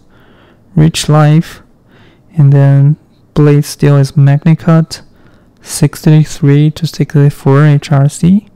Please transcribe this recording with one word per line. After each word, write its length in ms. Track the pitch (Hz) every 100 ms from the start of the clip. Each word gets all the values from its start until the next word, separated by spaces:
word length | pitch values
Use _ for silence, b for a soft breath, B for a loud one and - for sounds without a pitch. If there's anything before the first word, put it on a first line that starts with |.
| _ b b b b b _ 160
Rich 320 | 160 - -
Life, 540 | 151 151 156 - - _ _ _ b b b b -
and 160 | 139
then 440 | 139 139 139 143 151 _ _ _
blade 300 | - 147 147
steel 320 | 147 - 147 143
is 160 | 135
MagniCut 920 | - 139 143 165 160 - 165 160 - - b b b b b
sixty-three 1080 | - - 147 - 165 156 151 - 139 143 151
to 160 | - 160
sixty-four 800 | - 147 147 143 - 139 139
H 260 | 151 143 -
R 180 | 143 139
C, 380 | - 165 202 -